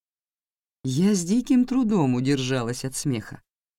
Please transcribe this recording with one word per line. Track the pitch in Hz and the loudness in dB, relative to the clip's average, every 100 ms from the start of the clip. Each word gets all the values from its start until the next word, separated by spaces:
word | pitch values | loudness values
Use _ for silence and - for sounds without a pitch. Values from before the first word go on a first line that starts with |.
| _ _ _ _ _ _ _ _ 131 | _ _ _ _ _ _ _ _ -4
Я | 131 190 202 | 0 2 2
с | |
диким | 170 233 240 254 | 0 0 2 2
трудом | 247 254 226 208 135 | 2 0 2 2 2
удержалась | 123 131 139 127 131 117 123 | 2 2 0 0 -2 -4 -6
от | 135 | -8
смеха, | - 151 120 - - _ _ _ | -6 -4 -4 -6 -16 _ _ _